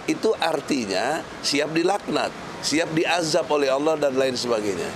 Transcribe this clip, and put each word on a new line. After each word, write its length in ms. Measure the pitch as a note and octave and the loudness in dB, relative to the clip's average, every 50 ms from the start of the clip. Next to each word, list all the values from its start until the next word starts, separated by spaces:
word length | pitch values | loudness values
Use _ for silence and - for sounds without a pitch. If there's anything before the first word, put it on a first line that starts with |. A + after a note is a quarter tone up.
| - | -2
Itu 320 | - D#3 D#3 - A3 A3 | -2 -2 0 2 0 0
artinya 840 | - E3 E3 D#3 C#3+ C#3 - D3+ C3+ A#2 G2 F#2+ F#2 G#2+ C3 D3+ - - - - - | 2 0 0 0 -2 -2 -2 -2 -2 0 0 0 0 0 0 -2 -4 -6 -10 -12 -6
siap 320 | - - D3 C#3 C#3+ D3+ | -4 -2 0 0 0 0
dilaknat, 600 | D#3+ D#3+ E3+ F#3 G3 G#3 - - F#3+ C#3 A#2 F#2+ - - - - - - | 0 2 2 2 0 0 -2 -2 -2 0 0 -2 -4 -8 -12 -12 -12 -6
siap 320 | - - C#3 D3+ E3+ D#3+ | -4 0 0 0 0 0
diazab 560 | D#3+ D#3+ E3+ - D#3+ F3 F3 D#3 D3+ E3+ D#3 - | 0 0 2 2 2 0 0 2 2 0 2 2
oleh 240 | D3+ D3 C#3+ C3+ | 2 2 4 4
Allah 240 | C3 C#3 D3 D#3+ D#3+ | 2 2 2 2 2
dan 240 | D3+ D3 C#3+ B2+ C3 | 2 2 2 2 2
lain 160 | C3+ C3 B2+ | 2 2 0
sebagainya. 560 | A#2 A#2 A#2+ A#2+ A2 G#2+ G#2 F#2+ F2 E2+ E2+ - | -2 0 0 0 0 0 -2 -2 -2 -4 -6 -6